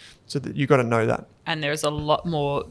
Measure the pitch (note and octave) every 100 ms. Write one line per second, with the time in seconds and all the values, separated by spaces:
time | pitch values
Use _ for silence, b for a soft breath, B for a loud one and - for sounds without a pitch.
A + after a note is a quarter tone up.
0 | B B - C#3+ B2+ - C3+ B2+ A#2 A#2
1 | A2+ A#2+ - _ - D#3 D3 D3+ D3 D3+
2 | D3+ D3+ F3 D#3 C#3+ C#3+ -